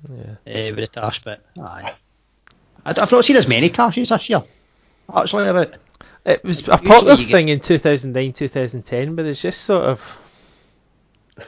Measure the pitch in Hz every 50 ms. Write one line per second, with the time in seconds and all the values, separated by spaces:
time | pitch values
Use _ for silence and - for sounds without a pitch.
0 | 151 151 127 117 110 107 107 - _ 113 110 110 107 107 107 110 110 - - 117
1 | 107 110 - - - 110 104 - _ _ - 175 120 87 85 85 87 101 - -
2 | _ _ _ _ _ _ _ _ _ _ _ _ _ _ _ _ - 143 - -
3 | 202 - 247 247 233 - 277 247 131 131 120 117 147 175 - - 240 226 160 247
4 | - - 233 170 - - 220 147 - - _ _ _ _ _ _ _ _ _ _
5 | _ - - - - 185 196 208 202 196 180 180 160 - - - _ _ _ -
6 | - - - _ - - - - - 185 170 147 - - - - - 196 220 240
7 | - 262 285 254 240 208 220 180 156 151 147 139 - - 170 143 - 151 147 131
8 | 131 131 123 131 131 131 127 - 147 131 - 139 127 117 127 120 101 - 123 120
9 | 135 151 165 165 160 151 143 - - 180 - - - - 202 175 123 131 131 -
10 | - - - - - _ _ _ _ _ _ _ _ _ _ _ _ _ _ _
11 | _ _ _ _ _ _ _ - -